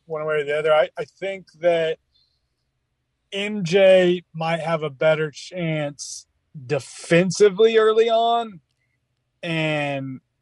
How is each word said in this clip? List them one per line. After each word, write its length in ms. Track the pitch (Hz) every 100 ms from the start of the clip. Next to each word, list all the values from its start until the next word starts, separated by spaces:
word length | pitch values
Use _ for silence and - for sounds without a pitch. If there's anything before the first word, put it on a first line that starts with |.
| -
one 180 | 156 156
way 120 | 151
or 60 |
the 140 | 143 151
other. 160 | 156
I, 160 | 151 175 -
I 80 | 165
think 400 | _ 190 190 170 151
that 400 | 170 170 160 160 _ _ _ _ _ _ _ _ _ _ _ _ _
M 340 | 196 208 214 170
J 580 | 196 190 185 180 180 -
might 280 | 160 165 165
have 220 | 156 165
a 60 | 151
better 400 | 131 156 156 156
chance 960 | - - 180 165 156 147 143 - - - _ _ 156 123
defensively 1120 | 143 - - - 170 185 - 208 185 226 226
early 320 | 220 220 226
on, 520 | 226 233 233 226 185 _ _ _ _ _ _ _ _
and 800 | 170 160 156 151 143 139 135 131 _ _